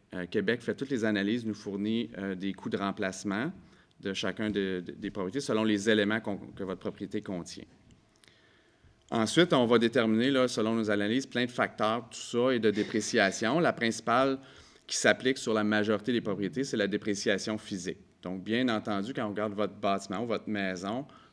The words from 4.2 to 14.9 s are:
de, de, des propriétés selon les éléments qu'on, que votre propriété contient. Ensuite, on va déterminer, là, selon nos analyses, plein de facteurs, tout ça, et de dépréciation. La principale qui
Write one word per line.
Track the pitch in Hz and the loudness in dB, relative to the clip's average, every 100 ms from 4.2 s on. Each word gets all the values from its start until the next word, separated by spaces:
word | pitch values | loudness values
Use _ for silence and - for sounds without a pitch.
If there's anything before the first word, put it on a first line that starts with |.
| 101 92 110 | -4 -2 -2
de, | 101 95 92 | 0 0 -2
de, | 87 | -6
des | - 101 | -8 -8
propriétés | 104 92 127 | -4 -4 -4
selon | - 107 | 0 2
les | 110 104 101 | 2 2 4
éléments | 107 101 110 | 4 4 0
qu'on, | 110 98 | -2 -6
que | - - | -8 -10
votre | 95 90 | -8 -6
propriété | 107 - 98 107 | -8 -8 -8 -6
contient. | 104 92 87 - - - _ - _ _ - _ _ _ _ _ - _ - | -6 -8 -8 -14 -18 -20 _ -20 _ _ -20 _ _ _ _ _ -20 _ -4
Ensuite, | - 110 - 175 | 0 2 4 6
on | 147 120 | 6 6
va | 117 | 6
déterminer, | 113 127 113 110 127 | 6 4 4 4 4
là, | 135 127 | 2 2
selon | 123 110 | 2 0
nos | 113 107 | 0 2
analyses, | 104 101 120 135 | 2 2 0 -2
plein | 120 | -2
de | 123 | -2
facteurs, | - 101 - 107 117 120 | 0 -2 0 0 0 -4
tout | - | -12
ça, | - 120 123 | -4 2 2
et | 123 | 4
de | 107 | 4
dépréciation. | 104 101 110 104 117 98 92 107 151 | 2 0 -2 0 4 4 2 0 2
La | 151 | 2
principale | - 117 113 - 120 135 135 - - - - | 2 0 -2 0 2 2 0 -6 -20 -20 -20
qui | - | -8